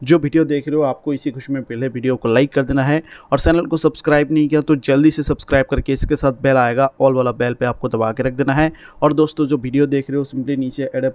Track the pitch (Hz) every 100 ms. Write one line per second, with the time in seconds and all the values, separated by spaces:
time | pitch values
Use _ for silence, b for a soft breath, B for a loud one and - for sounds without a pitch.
0 | 127 165 143 160 156 143 139 151 143 127
1 | 151 139 147 131 131 139 120 117 131 117
2 | 127 123 117 117 143 147 135 139 135 156
3 | - B B 139 165 165 - 165 156 -
4 | - 147 147 156 147 151 147 147 131 139
5 | 151 151 147 147 - 139 131 131 - 135
6 | - 147 143 120 135 131 120 120 135 -
7 | 135 127 123 117 123 123 123 117 123 113
8 | 110 110 127 127 135 135 160 156 B B
9 | 151 147 151 - 143 143 123 135 143 139
10 | 135 139 135 139 123 135 127 123 131 131
11 | 131